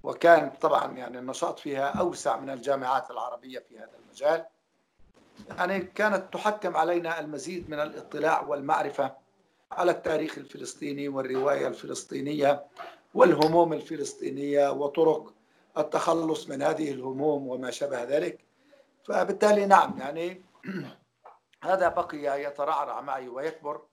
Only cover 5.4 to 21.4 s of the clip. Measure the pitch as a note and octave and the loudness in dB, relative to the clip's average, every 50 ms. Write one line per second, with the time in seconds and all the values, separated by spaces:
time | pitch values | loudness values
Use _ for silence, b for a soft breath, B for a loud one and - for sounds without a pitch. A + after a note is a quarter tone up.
5.4 | - - - - F3+ F#3 G3 F#3+ F3 - _ - G#3 G#3+ G3 F#3 F#3+ - - - | -20 -16 -4 -2 0 0 0 -2 -4 -6 _ 0 0 2 2 0 -2 -6 -10 -2
6.4 | - G#3+ G#3+ G#3 - F3+ E3+ D#3 D#3+ E3 F3 E3+ E3+ E3 E3+ E3 D3+ D3+ D3+ C#3 | -2 -2 -2 0 -4 -2 0 2 2 2 2 0 0 -2 -4 -4 -6 -8 -8 -10
7.4 | - E3 F#3 F3 E3+ D#3 D3+ D3 D3+ D3+ - C#3+ C3 - - D3 D3 D#3+ D#3+ - | -8 -8 -10 -10 -8 -8 -4 -4 -4 -4 -6 -14 -14 -10 -6 0 2 2 2 2
8.4 | - C#3+ D3 C#3 C3+ C#3+ D#3 D#3 D3 C#3+ C#3 - C3+ C3 - - _ _ _ _ | 0 -4 -6 -4 0 0 0 0 0 -2 -2 -2 -2 -2 -2 -12 _ _ _ _
9.4 | _ _ _ _ _ _ - - F3 F3 D#3+ - - E3+ D#3 D3+ D#3 D3+ - C#3+ | _ _ _ _ _ _ -4 2 2 2 2 2 -2 -2 -2 0 -2 -4 -6 -10
10.4 | C3+ - - C#3+ C3 - - - D#3 D3 C#3+ C#3+ C#3+ C#3+ C#3 C3+ C3 B2+ C3 C3 | -14 -14 -14 -14 -14 -14 -10 -8 -8 -6 -6 -4 -6 -4 -4 -4 -4 -2 -2 0
11.4 | C3+ C#3+ C#3 C#3 C#3 B2+ A#2 - - - C3 - - - - C#3 C3+ C#3+ D3+ D3 | 2 2 2 2 0 -2 -4 -6 -10 -10 -10 -10 -10 -8 -8 -6 -4 -4 0 4
12.4 | C#3 C#3 C#3+ - - - B B B B B B B _ - G#3 B3+ F#3 D#3 C#3+ | 4 4 4 2 -2 -16 B B B B B B B _ 6 6 8 8 8 6
13.4 | D3+ D#3+ E3 F3 E3+ E3 D3+ C3+ - - D#3+ D3 C#3 - - - - C3+ C3+ C#3 | 4 6 8 6 6 6 2 -4 -6 -8 -6 -6 -6 -8 -8 -8 -8 -8 -6 -4
14.4 | C#3+ C#3+ C#3+ C#3+ C#3+ C#3 C3+ C3+ D3 C#3+ - E3 D#3+ D#3+ D3+ - - - _ b | -2 2 4 4 4 4 2 -2 -2 -2 2 4 4 4 4 2 -2 -14 _ b
15.4 | b b b b b b _ D#3+ D3+ - - D#3 - F3 E3 E3 D#3+ D#3 D#3 D3+ | b b b b b b _ -4 -2 0 0 0 2 2 2 2 2 0 -2 -2
16.4 | - - C#3+ C3+ C#3 D3+ - D3+ D#3 C#3+ C#3 B2+ B2+ C3 C3 C3+ D3 D#3 D3 C#3 | -4 -8 -6 -2 0 0 0 0 -2 -4 -4 -6 -6 -8 -4 0 2 2 2 0
17.4 | C3+ B2+ B2+ B2+ C3 B2 A#2 - C#3+ C#3 C3+ A#2+ A#2+ B2+ C#3 D#3 F3+ E3 - - | -2 -6 -6 -6 -6 -8 -4 -4 -4 -4 -4 -6 -2 0 0 0 0 0 -6 -10
18.4 | _ _ b b b b b b b b b _ _ - G3+ F#3+ F3+ F3+ F#3+ F#3+ | _ _ b b b b b b b b b _ _ -2 0 0 0 0 0 2
19.4 | G#3+ G#3 G#3 G3+ G3+ G3 G3 E3+ D#3 C#3 - - C3 C#3 D3+ E3 E3+ F3+ F#3 F#3 | 4 6 6 4 6 8 8 8 8 4 -2 -8 -8 -8 -6 -6 -6 -6 -8 -12
20.4 | - _ _ _ - F#3+ F#3+ F3 C#3+ B2+ - _ _ _ _ _ _ - - _ | -20 _ _ _ -12 -10 -8 -8 -10 -10 -16 _ _ _ _ _ _ -20 -20 _